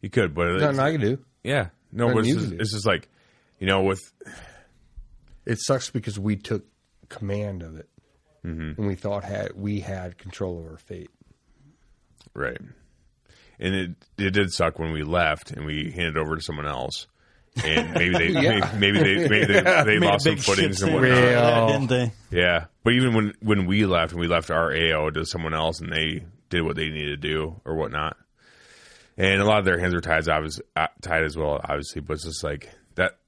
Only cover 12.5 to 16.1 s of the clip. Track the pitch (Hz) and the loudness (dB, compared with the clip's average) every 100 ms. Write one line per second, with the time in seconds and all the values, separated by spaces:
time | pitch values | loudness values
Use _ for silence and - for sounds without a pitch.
12.5 | - - - _ _ _ _ _ _ _ | -6 -16 -20 _ _ _ _ _ _ _
13.5 | _ 92 95 90 85 _ - 98 98 95 | _ -4 -2 -4 -10 _ -4 0 2 0
14.5 | - 85 78 80 80 76 87 80 76 - | 2 0 0 -4 -4 -2 2 2 0 -6
15.5 | - 76 76 78 87 85 | -10 -6 -6 -6 -4 -2